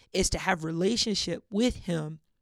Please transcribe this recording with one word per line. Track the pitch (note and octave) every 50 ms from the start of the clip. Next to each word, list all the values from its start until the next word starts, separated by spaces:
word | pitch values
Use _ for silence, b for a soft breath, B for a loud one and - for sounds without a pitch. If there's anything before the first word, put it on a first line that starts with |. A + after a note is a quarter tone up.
| b b
is | - - - -
to | - D3
have | C#3+ F3+ F#3+ D#3+ D#3
relationship | D#3+ E3 E3 F3+ G3+ A#3 G#3 - A3+ G3 - - - E3+ - - -
with | G3+ G3+ A#3+ B3+ - - -
him | - E3+ D#3+ D3+ D3+ D#3+ D#3 _ _ _ _